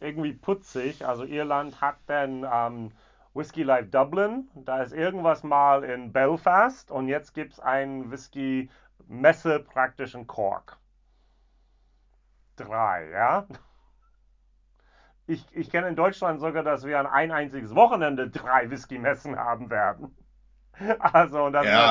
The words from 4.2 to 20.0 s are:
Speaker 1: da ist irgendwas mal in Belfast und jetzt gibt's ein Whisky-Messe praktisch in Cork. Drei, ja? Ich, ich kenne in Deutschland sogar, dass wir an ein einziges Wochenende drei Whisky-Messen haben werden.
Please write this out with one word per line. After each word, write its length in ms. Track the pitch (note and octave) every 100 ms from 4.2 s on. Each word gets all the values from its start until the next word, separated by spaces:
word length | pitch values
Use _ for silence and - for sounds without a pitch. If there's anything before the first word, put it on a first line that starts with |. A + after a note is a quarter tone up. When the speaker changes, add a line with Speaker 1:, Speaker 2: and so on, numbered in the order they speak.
| G#3 A#3 C4 D3+
Speaker 1:
da 260 | C3 C3
ist 120 | B2
irgendwas 500 | D3 E3+ F#3+ E3 D#3
mal 400 | D#3 D3 C#3+ C#3
in 280 | C3+ B2 B2
Belfast 800 | C3 C3+ D#3+ F#3 F#3 A#3 C4 -
und 180 | C#3 C3
jetzt 240 | C#3+ D3 -
gibt's 240 | D3+ -
ein 500 | - C3+ C3+ C3+ B2
Whisky-Messe 1500 | C3+ - C#3 C3+ C3 B2+ _ _ _ - A#2 C#3+ D#3+ E3 D3+
praktisch 560 | - - C3 - B2+ A#2+
in 100 | A#2
Cork. 520 | - G2+ F#2+ - - _ _ _ _ _ _ _ _ _ _ _ _ _ _ _ _ _ -
Drei, 540 | G#2 A2 A2 F2+ D#2
ja? 340 | F2 A#2 F3 G3+ D3+ - _ _ _ _ _ _ _ _ _ _ _ _ _ _ _ -
Ich, 160 | D#3+ -
ich 180 | - D#3+
kenne 180 | E3+ F3+
in 60 | E3
Deutschland 440 | F3+ F#3+ F3+ D#3
sogar, 240 | D#3 D#3
dass 220 | D3+ C#3+ C3+
wir 140 | D3
an 80 | C#3
ein 240 | C#3 E3
einziges 440 | D#3 D3 C3+ A2 B2
Wochenende 540 | A#3 A#3 D#3 C3+ B2+
drei 400 | - B2 C3 A#2+
Whisky-Messen 680 | C3+ - B2+ B2 C#3+ D3 A#2+
haben 320 | A#2 A#2 A#2
werden. 460 | A2 G2+ -